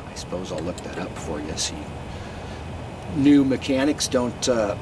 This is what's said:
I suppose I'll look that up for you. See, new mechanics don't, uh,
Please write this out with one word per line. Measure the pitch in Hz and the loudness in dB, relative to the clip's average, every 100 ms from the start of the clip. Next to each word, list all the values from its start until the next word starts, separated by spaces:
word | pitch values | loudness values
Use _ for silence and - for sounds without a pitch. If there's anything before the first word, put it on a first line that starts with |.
| - | -10
I | - | -12
suppose | - 87 90 | -8 -6 -4
I'll | 85 | -4
look | 85 87 | -4 -6
that | - - | -8 -8
up | - - | -8 -8
for | - 76 | -6 -6
you. | - - | -6 -4
See, | - 80 - - - - - - - - - - - - - 156 | -4 -4 -10 -10 -10 -10 -10 -10 -10 -10 -10 -10 -10 -10 -6 4
new | 139 143 | 8 8
mechanics | 135 123 - 131 143 151 - | 8 2 2 2 2 2 2
don't, | 127 123 117 - | 2 0 -2 2
uh, | 117 104 104 | 4 2 2